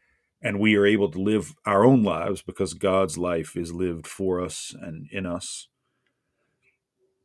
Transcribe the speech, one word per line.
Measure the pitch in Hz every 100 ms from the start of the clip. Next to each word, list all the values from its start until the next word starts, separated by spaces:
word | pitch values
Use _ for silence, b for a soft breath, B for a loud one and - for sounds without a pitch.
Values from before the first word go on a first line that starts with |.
| _ _ _ _
And | 113 101
we | 107 104
are | 101
able | 107 98
to | 85
live | 98 107 85 - 107
our | 98
own | 120 135
lives | 101 80 95 95
because | - - 95 85
God's | 98 95 95 80
life | 87 85 78 87
is | 85
lived | 85 92 82 80
for | - 95 90
us | 90 - - -
and | - 80 143
in | - 95
us. | - - - - _ _ _ _ _ _ _ _ _ _ _ _ _ _ _